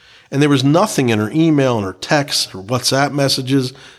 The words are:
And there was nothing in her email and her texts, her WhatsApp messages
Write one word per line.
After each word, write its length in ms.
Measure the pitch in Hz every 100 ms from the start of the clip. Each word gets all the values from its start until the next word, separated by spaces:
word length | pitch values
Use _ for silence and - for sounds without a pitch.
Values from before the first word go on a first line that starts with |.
| _ - -
And 100 | 139
there 80 | 147
was 140 | 143
nothing 460 | 139 165 214 - 123
in 100 | 107
her 100 | 107
email 460 | 143 165 147 131 117
and 80 | 98
her 80 |
texts, 520 | 90 - 151 143 - -
her 140 | 95
WhatsApp 520 | 95 123 - 135 143
messages 640 | 143 139 - 127 139 127 - -